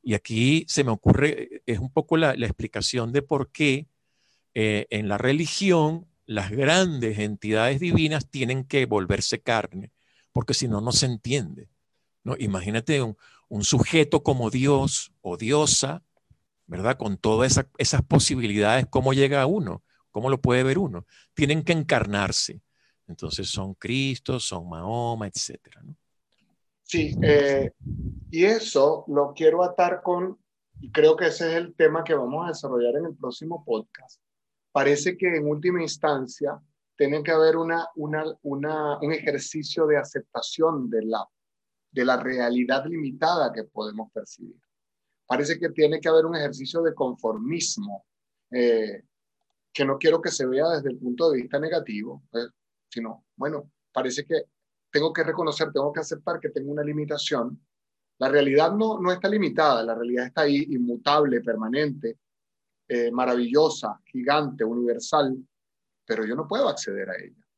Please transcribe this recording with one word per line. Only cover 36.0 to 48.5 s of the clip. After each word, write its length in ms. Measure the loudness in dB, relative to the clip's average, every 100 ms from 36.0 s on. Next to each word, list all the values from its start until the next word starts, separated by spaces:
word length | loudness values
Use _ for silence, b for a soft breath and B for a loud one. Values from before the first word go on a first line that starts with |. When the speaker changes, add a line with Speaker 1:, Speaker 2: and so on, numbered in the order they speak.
| 0 0 -4 -6 -6 -6 _ _ _ 0
Speaker 2:
tiene 260 | 0 2
que 80 | 2
haber 260 | 4 4 4
una, 300 | 0 -2 -4 -8
una, 280 | -4 -4 -4 -8
una, 560 | -8 -4 -4 -2 -2 -2
un 120 | -2
ejercicio 760 | -2 -2 -4 -6 -8 -6 0 2
de 120 | 2
aceptación 920 | 0 -8 -8 -10 -8 0 0 0 -2
de 160 | -2 -2
la, 200 | -4 -6 _ _ _ _ _ _
de 140 | -2 0
la 100 | 0
realidad 680 | -2 -2 0 0 0 -2 -2
limitada 680 | -6 -6 -2 0 2 0
que 140 | -4 -10
podemos 440 | -10 -8 -8 -10
percibir. 420 | -12 -14 -18 -20 -20 _ _ _ _ _ _ _
Parece 340 | -4 -2 -2
que 100 | -4
tiene 280 | 2 2 2
que 80 | 4
haber 180 | 4 4
un 120 | -2
ejercicio 440 | -6 -6 -6 -2
de 140 | -2 0
conformismo, 1120 | -4 -2 -6 -4 -6 -4 -4 -6 -10 -12 _ _ _ _
eh, 540 | _